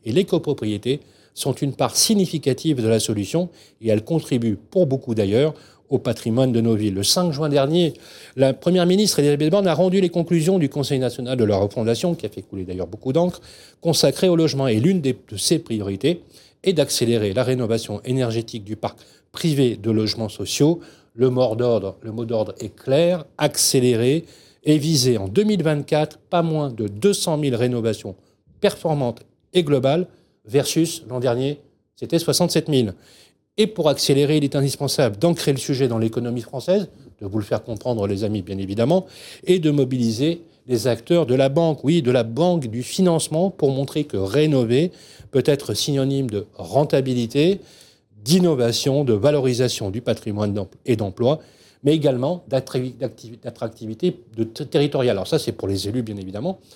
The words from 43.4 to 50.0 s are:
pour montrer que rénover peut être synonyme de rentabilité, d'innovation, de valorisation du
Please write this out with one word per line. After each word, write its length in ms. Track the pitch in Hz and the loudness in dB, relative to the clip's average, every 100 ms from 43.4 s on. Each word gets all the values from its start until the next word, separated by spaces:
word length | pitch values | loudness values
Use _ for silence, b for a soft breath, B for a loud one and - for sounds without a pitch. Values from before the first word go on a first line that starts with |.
| 190 | -2
pour 200 | - 139 | 0 0
montrer 320 | 131 139 151 147 | 0 -2 -4 -4
que 100 | 101 | -2
rénover 760 | 95 127 156 135 113 127 180 B B B B | 0 2 4 4 4 2 0 B B B B
peut 140 | 131 123 | 0 2
être 260 | 143 - | 0 -2
synonyme 560 | 107 - 139 135 139 131 | -4 -2 0 0 0 -2
de 180 | 101 - | -4 -8
rentabilité, 1040 | - 85 120 156 143 131 123 113 139 170 196 B B B B B 104 | -14 -2 0 2 0 0 -2 0 2 2 0 B B B B B -8
d'innovation, 800 | 110 185 180 135 117 113 143 139 | 2 4 4 2 0 0 0 0
de 80 | 139 | 2
valorisation 800 | 107 135 147 131 120 123 - 101 | 4 4 2 2 0 0 -2 -6
du 100 | 107 | -6